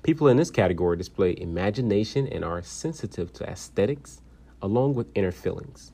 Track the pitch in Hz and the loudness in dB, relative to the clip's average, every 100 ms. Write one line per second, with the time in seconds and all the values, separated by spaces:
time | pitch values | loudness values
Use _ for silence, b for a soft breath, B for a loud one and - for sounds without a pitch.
0 | - 160 147 117 107 - 92 87 87 85 | 0 4 6 6 4 2 2 2 0 0
1 | 90 - 92 - 87 85 98 107 120 101 | -4 0 0 0 -6 -2 -2 0 2 2
2 | 110 139 135 - 85 87 87 - 160 160 | 2 -2 -2 -4 -4 -6 -8 -8 -8 -8
3 | 104 - 85 - - - - - 104 147 | -10 -8 -10 -8 -10 -10 -6 0 0 -2
4 | - - - b b b 98 117 139 127 | -10 -20 -20 b b b 0 2 2 0
5 | - - 92 87 90 80 71 - - | -2 0 0 0 -6 -6 -12 -18 -20